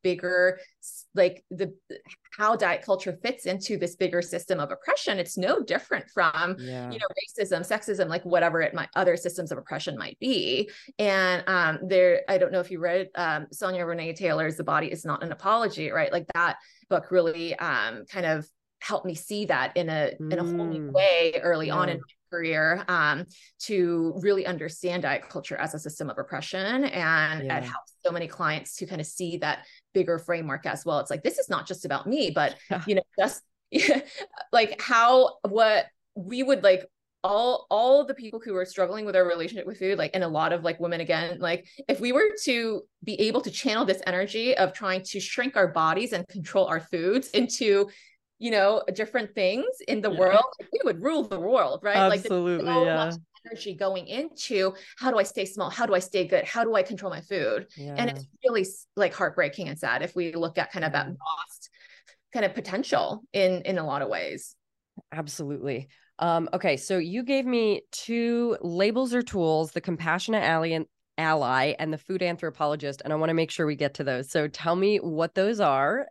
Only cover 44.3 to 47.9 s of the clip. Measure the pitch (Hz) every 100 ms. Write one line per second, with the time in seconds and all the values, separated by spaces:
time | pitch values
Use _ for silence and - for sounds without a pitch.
44.3 | 214 233 254 185 185 202 185 190 202 185
45.3 | - 247 226 180 170 160 160 240 190 180
46.3 | 208 156 196 185 165 - 175 175 233 269
47.3 | - 247 - 226 196 202